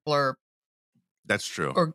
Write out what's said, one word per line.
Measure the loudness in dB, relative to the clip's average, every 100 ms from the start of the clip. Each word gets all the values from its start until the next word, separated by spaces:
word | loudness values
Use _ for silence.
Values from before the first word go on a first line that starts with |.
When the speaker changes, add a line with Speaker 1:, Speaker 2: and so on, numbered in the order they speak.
| 0
Speaker 1:
blurb. | 2 2 -2 _ _ _ _ _ _ _ _ -4
Speaker 2:
That's | -2 -2
true. | -4 -2 0
Speaker 1:
Or, | 0